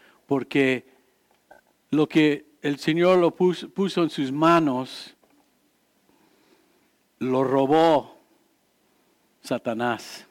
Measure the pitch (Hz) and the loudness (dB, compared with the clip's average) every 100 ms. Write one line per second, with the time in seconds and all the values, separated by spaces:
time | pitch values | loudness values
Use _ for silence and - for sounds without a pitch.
0 | _ _ - 139 120 147 131 127 - _ | _ _ -6 -4 -2 0 0 -2 -8 _
1 | _ _ _ _ _ _ _ _ _ 147 | _ _ _ _ _ _ _ _ _ -2
2 | 147 160 151 143 - _ 143 143 - 165 | 0 2 2 0 -8 _ -8 -6 -2 0
3 | 175 185 170 - 180 165 - - 190 180 | 4 4 2 2 0 -2 -8 -6 -4 0
4 | 160 - 135 143 165 170 151 127 127 - | -2 -2 -6 0 2 4 2 -2 -6 -12
5 | - _ _ _ _ _ _ _ _ _ | -20 _ _ _ _ _ _ _ _ _
6 | _ _ _ _ _ _ _ _ _ _ | _ _ _ _ _ _ _ _ _ _
7 | _ - 127 127 131 135 135 156 165 147 | _ -10 -4 -2 0 0 2 4 4 2
8 | - - _ _ _ _ _ _ _ _ | 0 -14 _ _ _ _ _ _ _ _
9 | _ _ _ _ - 123 123 113 120 113 | _ _ _ _ -8 -8 -6 -4 -4 -6
10 | - - - | -10 -20 -20